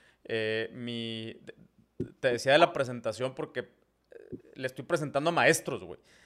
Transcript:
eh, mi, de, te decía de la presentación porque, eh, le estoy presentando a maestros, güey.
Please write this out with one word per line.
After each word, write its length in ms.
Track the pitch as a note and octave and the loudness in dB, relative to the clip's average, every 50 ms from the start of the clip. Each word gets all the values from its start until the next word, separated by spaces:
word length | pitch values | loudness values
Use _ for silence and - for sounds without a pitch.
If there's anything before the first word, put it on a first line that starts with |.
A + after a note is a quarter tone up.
| _ _ _ _ - | _ _ _ _ -8
eh, 460 | - A2+ A2+ A2 A2 A2 A2+ A2 - | -6 -4 -2 -2 -2 -2 -2 -4 -6
mi, 640 | - B2+ A#2+ A#2+ A#2 A#2 A2+ A2+ A2+ A2+ A2 A2+ - - | -8 -10 -10 -8 -8 -6 -6 -8 -8 -8 -10 -12 -14 -16
de, 120 | - - - - - _ _ _ _ _ _ - - - - _ | -18 -20 -20 -20 -20 _ _ _ _ _ _ -10 -10 -10 -6 _
te 80 | - C3 | 0 0
decía 200 | A#2+ A#2 - C3+ | 0 2 4 6
de 60 | C#3 D#3 | 6 8
la 140 | E3+ E3+ | 8 6
presentación 640 | E3+ D3+ C3+ B2+ B2 A#2+ A2+ A2+ G#2+ A2+ B2+ C3 C3 | 4 2 -2 -4 -4 -8 -6 -6 -6 -4 -4 -6 -4
porque, 260 | - D3+ - - B2 | -6 -10 -8 -6 -8
eh, 40 | A#2 - _ _ _ _ _ _ _ _ - - - - - - - - - | -8 -10 _ _ _ _ _ _ _ _ -20 -20 -18 -16 -16 -16 -16 -18 -12
le 120 | - B2+ | -8 -8
estoy 180 | B2+ - - C3 | -8 -8 -8 -6
presentando 460 | - E3+ D#3 D3+ C#3 D3 C#3 D3 D3+ | -2 -2 -2 -2 0 -2 0 0 2
a 20 | |
maestros, 500 | E3 D3 A#2+ C#3 E3 E3 - - C3+ G2 F2+ | 4 6 6 6 6 4 0 -6 -8 -8 -8
güey. 160 | E2 D#2+ - _ _ _ _ _ | -12 -14 -16 _ _ _ _ _